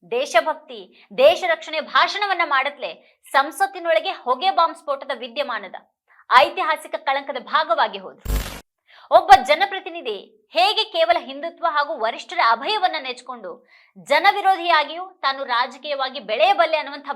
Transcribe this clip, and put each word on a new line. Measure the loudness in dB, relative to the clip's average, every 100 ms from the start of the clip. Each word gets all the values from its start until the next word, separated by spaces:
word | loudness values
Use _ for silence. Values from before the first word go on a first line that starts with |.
| -6
ದೇಶಭಕ್ತಿ, | -6 0 0 0 -6 -10 -18 -18 _ _ 4
ದೇಶ | 6 6 0
ರಕ್ಷಣೆ | -4 -4 -8 -2
ಭಾಷಣವನ್ನ | 2 2 0 -2 0 0
ಮಾಡತ್ಲೇ | 0 0 -6 -12 -12 _ _ _
ಸಂಸತ್ತಿನೊಳಗೆ | 0 2 0 -4 -2 0 0 0 -6
ಹೊಗೆ | -4 0 0 2
ಬಾಂಬ್ | 0 0
ಸ್ಫೋಟದ | -8 -8 -6 -10
ವಿದ್ಯಮಾನದ | -8 -8 -6 -6 -10 -16 _ _ _ _ _
ಐತಿಹಾಸಿಕ | 6 6 2 -2 -2 -4 -8 -2
ಕಳಂಕದ | -4 -4 -10 -2
ಭಾಗವಾಗಿ | -2 0 0 0 -2
ಹೋದ್ರು. | -14 -16 -6 -4 -4 -14 -20 _ _ -20 2
ಒಬ್ಬ | 2 8 6 8
ಜನಪ್ರತಿನಿಧಿ | 0 0 -2 -10 -10 -8 -10 -12 _ _ 0
ಹೇಗೆ | 2 2 -2 0
ಕೇವಲ | 2 0 -2
ಹಿಂದುತ್ವ | -10 -12 -4 -4 -2
ಹಾಗೂ | -4 -4
ವರಿಷ್ಠರ | -4 -6 -10 -2 2 2
ಅಭಯವನ್ನ | 0 -2 -2 -2 -8
ನೆಚ್ಕೊಂಡು | -12 -12 -14 -14 -16 _ _ _ -20 0
ಜನವಿರೋಧಿಯಾಗಿಯೂ | 2 4 2 2 0 2 0 0 -6 -14 _ -4
ತಾನು | -4 -4
ರಾಜಕೀಯವಾಗಿ | -2 -2 -6 -8 -6 -6 -8 -6
ಬೆಳೆಯಬಲ್ಲೆ | 0 2 4 2 0
ಅನ್ನುವಂಥ | -4 -12 -12